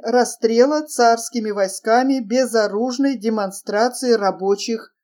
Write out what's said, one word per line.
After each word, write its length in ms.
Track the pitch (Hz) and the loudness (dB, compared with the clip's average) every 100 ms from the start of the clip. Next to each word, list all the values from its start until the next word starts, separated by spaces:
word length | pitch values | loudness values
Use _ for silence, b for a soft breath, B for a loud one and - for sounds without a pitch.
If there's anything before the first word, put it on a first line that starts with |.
расстрела 760 | - 247 233 - 226 226 269 302 | 0 0 0 -2 2 4 4 2
царскими 680 | 302 - 233 233 - 233 214 | -2 2 2 2 -2 -6 -4
войсками 680 | 202 190 - 220 233 262 269 | -2 -4 -2 2 2 2 -2
безоружной 960 | 208 247 247 226 208 202 254 247 277 240 | 0 0 2 0 0 0 -2 0 -2 0
демонстрации 920 | 220 220 196 - - 208 247 247 254 | -2 -2 -2 -6 -4 0 0 0 0
рабочих 840 | 220 196 185 190 202 - 226 - _ | 2 0 0 -2 -2 -2 -8 -10 _